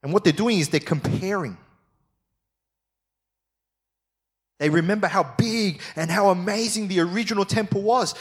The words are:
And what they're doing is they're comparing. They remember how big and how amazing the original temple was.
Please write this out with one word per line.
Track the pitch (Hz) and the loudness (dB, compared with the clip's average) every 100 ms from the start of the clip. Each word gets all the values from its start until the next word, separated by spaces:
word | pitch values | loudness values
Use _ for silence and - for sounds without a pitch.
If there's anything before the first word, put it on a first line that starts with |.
And | 139 | 0
what | 190 | 2
they're | 185 | 2
doing | 147 226 208 | 2 2 2
is | 147 | 2
they're | 156 | -2
comparing. | - 156 - - 190 202 139 90 _ _ _ _ _ _ _ _ _ _ _ _ _ _ _ _ _ _ _ _ _ _ _ _ _ _ _ _ _ _ | 0 -4 -2 -4 -2 -4 -6 -10 _ _ _ _ _ _ _ _ _ _ _ _ _ _ _ _ _ _ _ _ _ _ _ _ _ _ _ _ _ _
They | 151 | 2
remember | 156 170 208 190 | 2 2 0 0
how | 190 147 - | 0 -2 0
big | 233 226 208 151 - | 0 0 -2 -4 -10
and | - 165 | -6 -2
how | 180 202 | 2 4
amazing | 180 180 208 226 214 202 | 4 0 -2 -2 -2 -2
the | 180 | 0
original | 170 190 226 214 | 2 0 -2 -2
temple | 190 220 214 202 | 0 0 0 0
was. | 202 247 180 - | 2 2 2 -4